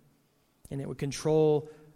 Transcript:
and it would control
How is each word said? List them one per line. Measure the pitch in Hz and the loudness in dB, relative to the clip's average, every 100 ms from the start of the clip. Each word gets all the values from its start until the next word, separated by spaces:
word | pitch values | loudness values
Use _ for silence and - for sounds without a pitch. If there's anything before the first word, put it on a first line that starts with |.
| _ _ _ _ _ _ - | _ _ _ _ _ _ -12
and | 139 | -10
it | 143 | -8
would | 135 | -8
control | 143 - 156 156 156 147 151 - - | -8 -4 0 4 4 2 -2 -18 -20